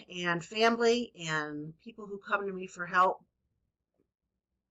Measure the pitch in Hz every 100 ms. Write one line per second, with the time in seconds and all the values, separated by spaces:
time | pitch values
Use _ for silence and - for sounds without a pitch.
0 | - 180 175 170 - 220 226 233 233 240
1 | 240 - 165 156 151 147 151 160 233 220
2 | 202 202 214 202 196 185 185 175 175 185
3 | 185 - _ _ _ _ _ _ _ _
4 | _ _ _ _ _ _ _